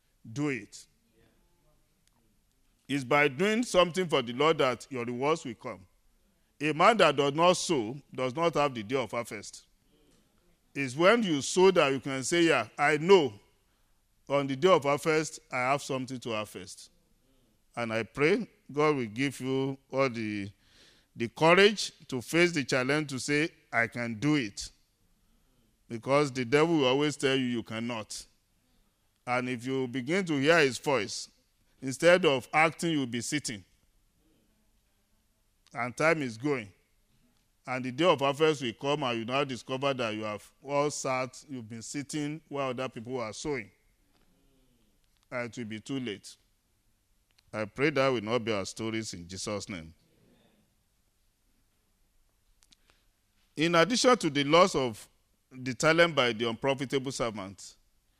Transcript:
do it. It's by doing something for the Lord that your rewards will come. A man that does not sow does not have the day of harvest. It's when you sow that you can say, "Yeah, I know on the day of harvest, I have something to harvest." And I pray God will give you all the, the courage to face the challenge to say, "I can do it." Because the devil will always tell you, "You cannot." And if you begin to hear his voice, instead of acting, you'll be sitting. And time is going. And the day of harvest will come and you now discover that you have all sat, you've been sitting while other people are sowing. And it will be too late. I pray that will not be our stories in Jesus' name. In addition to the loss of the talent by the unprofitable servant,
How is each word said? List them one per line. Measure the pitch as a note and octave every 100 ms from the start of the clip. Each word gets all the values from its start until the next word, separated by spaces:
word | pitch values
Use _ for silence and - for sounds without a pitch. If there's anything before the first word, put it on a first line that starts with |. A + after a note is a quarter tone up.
| _ _ A#2
do | A2+ D3
it. | A#2+ G2+ - - _ _ _ _ _ _ _ _ _ _ _ _ _ _ _ _ _ _ _ -
It's | C#3
by | B2 D3 D3
doing | C3 G3+ A3
something | A#3+ F#3 F3 D#3+ F3
for | D3
the | A#2+
Lord | B2 D3+ D#3
that | C3+ A#2 -
your | B2+
rewards | A#2 A#2+ C#3+ E3
will | C3+
come. | G#2+ B2 F#2 F#2+ _ _ _ _ _ _ -
A | D3+
man | D3 G3 A3+
that | D#3+
does | C#3 C#3+
not | D3 F3
sow | F3 - D3+ G#2+ C#3 -
does | C3 B2+
not | B2+ E3+
have | D3+ C#3+
the | A#2+
day | G2+ C3+
of | A2+
harvest. | A#2+ A#2 G#2+ - - _ _ _ _ _ _ _ _ _ _ _ C#3+
It's | C3+ C3+
when | F3+ A#3+
you | G3 C#3+
sow | - F#3 F#3+
that | F#3 C#3+
you | C#3
can | C#3+ C3+
say, | B2 E3+
"Yeah, | E3 C3+ G#2+ -
I | D3 D3+
know | E3+ G3 C3 G2+ _ _ _ _ _ _ _ _ -
on | C#3+ C#3
the | C3+
day | F3+
of | E3+
harvest, | C#3 C#3+ E3 D#3 D#3 - -
I | B2+
have | B2+ C#3+
something | - C3 B2+ B2+
to | A#2
harvest." | G#2+ G#2+ G2+ F#2+ - - _ _ _ _ _ _ _ _ -
And | A#2
I | A2
pray | A2 - D3+ G#3 G3+ _ -
God | C#3 D3+ C#3+
will |
give | A2+ G#2+ C#3 -
you | B2+ C3 C3+ C3+ -
all | C3 C3+
the, | A#2 G#2+ G#2 G2+ - _ _ - _ _
the | - A#2
courage | - D#3+ F3+ G#3 G3+ - - -
to | B2+
face | - E3 F3
the | D#3+
challenge | B2 C3+ B2+ D3+ C#3+
to | C3
say, | - D3 E3 _ -
"I | A#2+ A#2
can | A#2+ A#2
do | G#2+ C#3+ D3+
it." | G#2+ - - _ _ _ _ _ _ _ _ _ _ _ -
Because | A#2 B2+ C#3+ D3
the | B2+ A#2
devil | D3 E3 D#3+
will | B2+
always | C3+ D3+
tell | C#3 C3+ C3+
you, |
"You | B2 A#2+
cannot." | G2+ A2+ A#2+ A2+ G#2 - - _ _ _ _ _ _ _ _ _ -
And | B2 B2+
if | B2 B2
you | C3+ C3
begin | C3 A#2+ F#3
to | F3 C#3+
hear | C#3+ E3+
his | C#3 A#2
voice, | D3+ B2+ F#2+ - - _ _ _ _ -
instead | C3 B2 E3 F3+
of | E3+ C3 -
acting, | D#3 E3 - E3+
you'll | D3+ B2+
be | A#2
sitting. | - D3+ - G#2 - _ _ _ _ _ _ _ _ _ _ _ _ _ _ _ _ _ _ _ _
And | C3+ B2
time | A2+ D#3 D#3+
is | C3 A2
going. | D3 C3 G2+ _ _ _ _ _ _ _ _ _ -
And | B2+
the | B2+
day | B2+
of | F3+ C#3+
harvest | C#3 C#3 D#3 C#3+
will | B2+
come | - C#3 D3
and | C3 A#2
you |
now | A2+ C3+
discover | C#3+ A#2 - C3 C#3
that | B2+ A#2
you | G#2+
have | G#2+ G#2 - _
all | C3+ C#3+ D3
sat, | - C#3 B2+ B2+ - -
you've | C3 A2
been | A#2
sitting | - D3 C3 D#3 D3 D#3 -
while | C#3 C3+
other | B2 C3
people | B2 A#2 B2+
are | A2
sowing. | G#2 D#3 C3+ G2+ _ _ _ _ _ _ _ _ _ _ _ _ _ _ _ -
And | B2 A#2+
it | B2+
will | A2
be | A2
too | - C#3
late. | A#2+ F#2+ - - _ _ _ _ _ _ _ _ _ _ _
I | A2 G#2
pray | - D#3
that | C3+ C3+
will | A#2+
not | G#2 B2
be | A2
our | G2+
stories | F#2+ - A2+ A2 A2
in | F2+ E2+
Jesus' | F#2 A2+ G#2 -
name. | F2 D#2+ - _ _ _ _ _ _ _ _ _ _ _ _ _ _ _ _ _ _ _ _ _ _ _ _ _ _ _ _ _ _ _ _ _ _ _ -
In | E3 E3+
addition | E3 A#3+ B3+ B3
to | D#3+
the | C#3
loss | C#3 E3 F#3+
of | D3+ B2+ G#2 - _ _ _ _
the | C3 B2+
talent | A#2+ D#3 E3 E3+ C#3
by | B2
the | A2 A#2
unprofitable | A2+ C#3 C3+ C3+ C#3 C3
servant, | B2+ A#2+ G#2 F#2+ G2 - - _ _ _